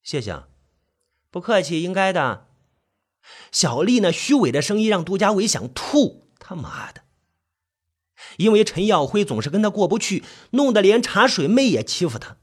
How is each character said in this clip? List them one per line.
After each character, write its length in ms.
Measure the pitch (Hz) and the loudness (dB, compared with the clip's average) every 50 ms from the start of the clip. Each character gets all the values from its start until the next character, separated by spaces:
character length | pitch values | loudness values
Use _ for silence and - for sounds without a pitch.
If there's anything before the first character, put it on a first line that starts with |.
“谢 200 | _ - - 147 | _ -8 -8 -8
谢 100 | 117 98 | -8 -8
啊。 160 | 82 71 - _ _ _ _ _ _ _ _ _ _ _ _ _ _ _ _ _ | -10 -12 -14 _ _ _ _ _ _ _ _ _ _ _ _ _ _ _ _ _
”“不 120 | _ 180 | _ -12
客 200 | 175 - 226 196 | -4 0 0 0
气， 220 | 170 139 170 160 165 | 0 0 -4 -4 -4
应 80 | 175 | -4
该 220 | 185 190 190 190 185 | -2 -2 -2 0 0
的。” 340 | 175 147 127 107 - _ _ _ _ _ _ _ _ _ _ _ _ _ _ _ _ _ - - - - - | 0 -2 -2 -4 -6 _ _ _ _ _ _ _ _ _ _ _ _ _ _ _ _ _ -20 -20 -20 -20 -8
小 300 | - - - 151 117 127 | -4 -2 -2 0 0 0
丽 180 | 165 208 247 247 | 2 2 2 4
那 120 | 202 175 | 2 2
虚 220 | - - - - 277 | 0 -2 0 0 2
伪 180 | 285 202 135 | 2 2 2
的 100 | 120 143 | 0 -2
声 180 | 147 - 208 214 | -2 0 0 0
音 100 | 220 220 | 2 0
让 140 | 214 185 160 | 0 -2 -2
杜 140 | 165 190 196 | -4 -2 0
家 140 | 214 202 214 | 0 2 2
伟 120 | 190 - | 2 0
想 260 | 220 - - 104 123 127 | 0 -2 -4 -6 -10 -12
吐， 580 | - - - - 294 262 - - - _ _ _ _ | -12 -10 0 2 2 2 2 0 -10 _ _ _ _
他 160 | - - 185 | -18 -16 -14
妈 360 | 175 123 - - - 110 - | -12 -12 -12 -12 -14 -16 -16
的！ 120 | - - _ _ _ _ _ _ _ _ _ _ _ _ _ _ _ _ _ _ _ _ _ _ _ _ - - - - | -18 -20 _ _ _ _ _ _ _ _ _ _ _ _ _ _ _ _ _ _ _ _ _ _ _ _ -20 -20 -6 0
因 140 | 185 220 | 2 4
为 120 | 214 208 214 | 6 4 4
陈 240 | - - 156 190 214 | 2 0 -2 0 2
耀 180 | 202 165 143 | 2 2 0
辉 180 | 131 - 208 208 | 0 0 0 0
总 160 | 202 139 107 | 0 -2 -4
是 80 | 110 - | -4 -2
跟 120 | 143 202 | -2 0
他 80 | 214 214 | 0 0
过 180 | - 202 196 165 | 0 0 0 0
不 120 | 185 226 | 0 -2
去， 240 | - - 196 170 - - - - - _ | -2 -4 -4 -6 -6 -10 -20 -20 -16 _
弄 220 | - 254 285 269 233 | 0 2 2 4 4
得 80 | 214 | 4
连 200 | 196 190 208 240 | 4 6 4 4
茶 260 | - - - 190 226 262 | 2 0 0 2 2 2
水 200 | - - 147 143 | 2 0 0 2
妹 180 | 208 254 277 | 2 2 2
也 180 | 254 165 110 107 | 2 0 0 -2
欺 240 | - - - 180 165 | -4 -6 -4 -4 -4
负 100 | 113 117 | -4 -8
他。 200 | - - - _ | -14 -16 -20 _